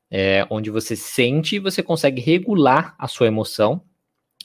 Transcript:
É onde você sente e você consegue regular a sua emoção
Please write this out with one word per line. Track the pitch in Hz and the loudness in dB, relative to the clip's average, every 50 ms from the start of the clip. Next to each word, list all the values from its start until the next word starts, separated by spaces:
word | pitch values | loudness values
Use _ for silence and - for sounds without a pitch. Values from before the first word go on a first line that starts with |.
| _ _ | _ _
É | - 98 95 95 95 98 107 - | -2 0 2 2 2 2 0 0
onde | 110 107 107 107 | -4 -6 -6 -4
você | 104 110 110 - 113 | -4 -6 -4 -4 -8
sente | 104 - - - - 123 120 135 156 156 - 214 | -8 -8 -6 0 0 0 2 2 0 -2 -2 -4
e | 202 | -4
você | 190 190 185 - | -4 -4 -4 -4
consegue | 180 - 170 156 - 139 131 127 | -2 -2 -2 0 0 0 0 0
regular | 117 139 170 180 180 240 208 180 143 127 131 151 170 - - - | 0 2 2 2 2 0 2 4 4 6 4 4 2 -2 -8 -10
a | 135 127 | -10 -10
sua | - - 123 110 | -2 0 2 2
emoção | 107 110 104 - - - 107 107 147 180 - _ _ _ _ _ _ _ _ _ _ _ | 2 0 -4 -6 -2 0 0 0 0 -2 -6 _ _ _ _ _ _ _ _ _ _ _